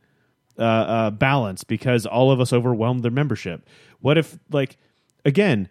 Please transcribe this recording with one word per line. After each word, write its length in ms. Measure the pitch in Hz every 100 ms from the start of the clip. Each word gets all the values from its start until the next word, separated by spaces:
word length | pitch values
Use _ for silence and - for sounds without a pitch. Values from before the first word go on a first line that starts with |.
| _ _ _ _ _ -
uh, 40 |
uh, 480 | 117 113 101 113 110
balance 540 | 104 135 139 110 92 -
because 400 | 113 135 123 104
all 260 | 113 131
of 80 | 131
us 140 | 123
overwhelmed 500 | 123 120 117 113 127
their 80 | 117
membership? 560 | 123 147 - 95 82 - - _ _
What 180 | 120 156
if, 220 | 156 - _
like, 280 | 147 135 - _ _ _ _ -
again, 420 | 143 202 113 92